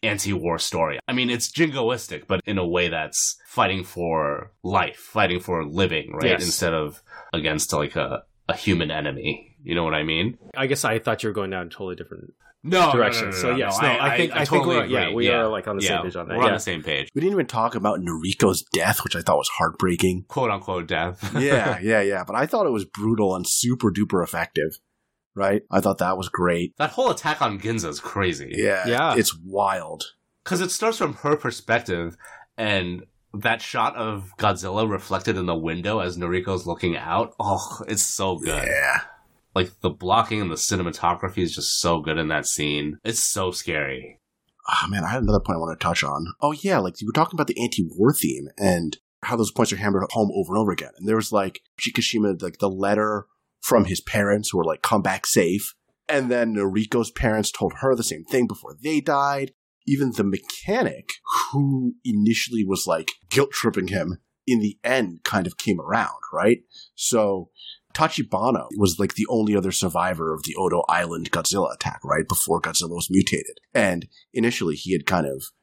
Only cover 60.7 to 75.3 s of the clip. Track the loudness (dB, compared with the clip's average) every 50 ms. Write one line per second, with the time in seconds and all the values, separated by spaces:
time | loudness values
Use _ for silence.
60.7 | 0 0 0 0 -2 -6 -12 -14 -14 -12 _ -2 -2 -2 -2 0 0 0 2 2
61.7 | 0 0 0 -2 -4 _ _ 0 2 4 6 4 4 4 0 -2 0 0 2 2
62.7 | 0 0 0 0 0 0 -2 -6 -8 _ _ _ 2 2 4 4 2 0 0 2
63.7 | 2 2 -2 0 0 -2 -2 -2 -4 -6 _ _ _ _ _ 2 2 4 4 2
64.7 | -2 _ _ 0 2 2 0 0 -4 -6 _ 0 0 2 0 0 -4 _ 0 0
65.7 | 0 0 0 0 0 0 0 0 -4 -10 -12 -8 -4 2 4 4 4 4 _ _
66.7 | -20 -20 -20 -20 _ -6 -4 0 2 2 4 2 2 -2 -4 -10 _ -20 -18 -18
67.7 | -18 -20 _ _ _ 0 0 0 2 -2 -4 -2 -2 0 2 2 2 2 0 -4
68.7 | 0 2 2 2 4 2 -2 -2 0 -2 -2 0 2 2 2 4 2 2 2 2
69.7 | 0 0 -2 0 0 0 0 0 0 -2 -2 -4 -4 -4 -6 -8 -4 0 0 2
70.7 | 2 2 2 2 2 0 0 -2 -4 -6 -6 -4 -4 -2 -2 0 0 0 0 -2
71.7 | -2 -6 -6 -8 -8 -8 -4 -2 0 0 0 0 -2 -2 0 0 0 0 0 -2
72.7 | -2 -2 -4 -2 -4 -6 -4 2 4 4 4 4 0 -2 -4 -6 -14 -20 _ _
73.7 | _ 2 2 2 2 -2 -4 -10 _ -20 _ _ _ 0 0 0 0 0 -2 -2
74.7 | -2 -4 -2 0 0 0 2 2 2 2 2 0